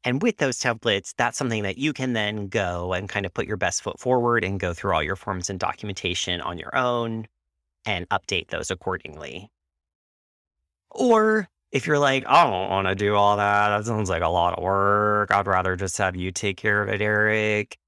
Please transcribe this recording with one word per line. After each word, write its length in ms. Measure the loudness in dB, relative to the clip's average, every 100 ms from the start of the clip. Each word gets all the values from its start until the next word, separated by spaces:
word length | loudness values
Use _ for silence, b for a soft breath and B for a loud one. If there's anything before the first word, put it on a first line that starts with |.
And 180 | 0 0
with 160 | 0 0
those 200 | -2 0
templates, 560 | -2 0 0 0 -2 -2
that's 200 | -2 0
something 260 | -2 0
that 140 | -2 -2
you 160 | -4
can 220 | -2 -4
then 340 | -2 -2 -4 -4
go 440 | -2 -2 -2 -4
and 140 | -4 -4
kind 180 | -6 -4
of 80 |
put 120 | -6 -6
your 120 | -2
best 240 | -2 -2
foot 160 | -6 -6
forward 460 | 0 2 4 2
and 140 | 0 -2
go 140 | -4
through 200 | -4 0
all 80 | 0
your 140 | 0 -6
forms 340 | -6 -6 -6
and 80 | -4
documentation 800 | -4 -4 -10 -6 -4 -4 -4 -4
on 180 | -6 -10
your 160 | -4 -2
own 500 | 0 -2 -4 -6 -10 _ _ _ _ _
and 240 | -6 -6 -2
update 400 | -4 -2 -4 -4
those 220 | -8 -6
accordingly. 800 | -4 -4 -6 -8 -14 -12 -14 -16 _ _ _ _ _ _ _ _ _ _ _ _ _ _
Or 560 | 0 4 6 6 2 -2 _ _
if 160 | -4 0
you're 120 | 2
like, 280 | 4 2 4
"I 180 | 6
don't 260 | 6 2 0
wanna 240 | 0 0
do 200 | 0 2
all 220 | 4 4 4
that, 320 | 2 4 2
that 160 | 0
sounds 240 | 0 -2 0
like 140 | 0
a 60 | 2
lot 260 | 2 2
of 100 | 0
work, 680 | 0 2 4 4 2 0 2
I'd 140 | 2 4
rather 300 | 2 2 -2
just 220 | -4 -2
have 180 | -2 -2
you 160 | -6
take 240 | -4 -4 -2
care 260 | 0 0
of 60 | 0
it, 120 | -2
Eric." 760 | 0 2 2 2 0 0 -4 -12